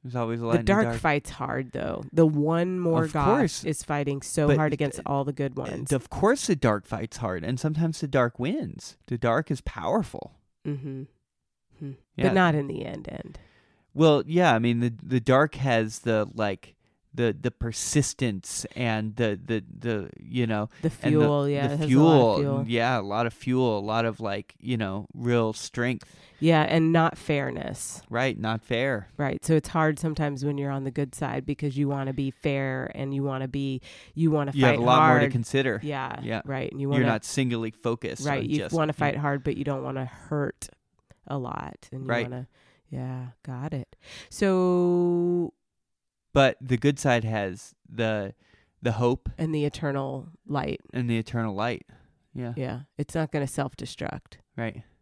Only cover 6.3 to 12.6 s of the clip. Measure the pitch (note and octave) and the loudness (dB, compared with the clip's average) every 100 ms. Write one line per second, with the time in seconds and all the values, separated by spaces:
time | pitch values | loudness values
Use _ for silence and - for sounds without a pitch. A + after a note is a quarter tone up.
6.3 | C#4 - E3 A#2+ G#2 - G#2 A2+ - A2 | 4 2 2 4 2 -2 -8 -6 -6 -4
7.3 | F#2 E2+ B2+ D#3 D#3 E3 D#3+ C#3+ C3+ A#2+ | -2 -2 -2 -2 0 -2 -2 0 2 2
8.3 | - B2+ D4 G#2 - - - - A#2+ A#2+ | 0 -4 -2 -6 -10 -18 -20 -8 -2 2
9.3 | A#2 D#3 C3+ - - E2 G#3 C#3 - - | 2 0 -4 -4 -6 0 0 -2 -8 -14
10.3 | _ _ _ D3+ C#3+ C#3 C3+ C3 _ _ | _ _ _ -8 -8 -8 -10 -14 _ _
11.3 | _ _ _ _ _ C#3+ C3+ _ - F#3 | _ _ _ _ _ -14 -14 _ 0 2
12.3 | F#3 F3 D3+ | 4 4 2